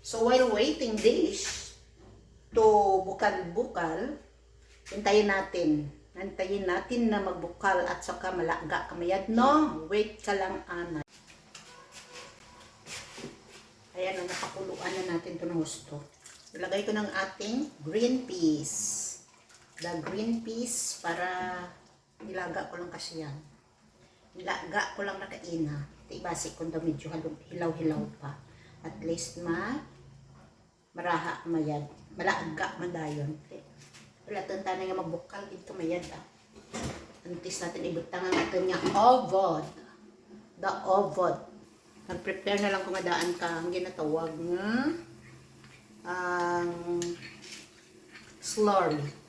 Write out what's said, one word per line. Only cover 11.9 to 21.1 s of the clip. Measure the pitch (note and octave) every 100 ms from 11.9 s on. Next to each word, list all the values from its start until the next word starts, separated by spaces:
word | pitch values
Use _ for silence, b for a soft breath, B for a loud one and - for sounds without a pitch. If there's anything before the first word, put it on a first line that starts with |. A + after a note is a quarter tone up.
| - - B4 - - - - - - - - - - - - - - - - - F3+
Ayan, | F#3 F#3
oh, | F3
napakuluan | - - F#3+ F#3+ - F3+
na | F#3+ F3+ E3
natin | - E3+
ito | E3+
ng | E3+
husto. | D#3 - - D3 - - - - -
Ilagay | - F3+ G3 G#3
ko | G#3+
ng | G#3
ating | F#3+ F#3+ - G#3 B3+ D4+ -
green | D3 G#3 A#3+ C4
peas. | - F#3 D#3+ D3 - - - - - - - - - - - -
The | E3+ E3
green | D3 G3 A3+ A3+
peas, | A3 A3+ B3+ - - -
para | F3